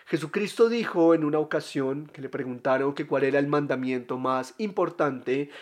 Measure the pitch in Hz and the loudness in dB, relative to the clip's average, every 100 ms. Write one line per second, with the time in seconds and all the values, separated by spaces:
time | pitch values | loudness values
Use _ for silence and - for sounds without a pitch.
0 | - 160 151 196 208 - 233 233 - 175 | -6 -4 -2 -4 -2 2 4 2 0 4
1 | 165 165 147 151 151 160 - 143 135 143 | 6 6 4 0 0 -4 -4 -2 -2 -4
2 | 151 - 135 139 127 123 135 131 139 143 | -8 -12 -8 -6 -6 -4 0 2 0 -2
3 | 147 139 135 143 143 147 143 131 127 127 | -2 0 2 2 2 2 0 -2 -2 -4
4 | 120 127 131 131 127 - 214 190 170 - | -4 -4 -2 -2 -4 -6 -4 0 -2 0
5 | 147 127 123 135 143 - | -2 -2 -2 -2 -4 -10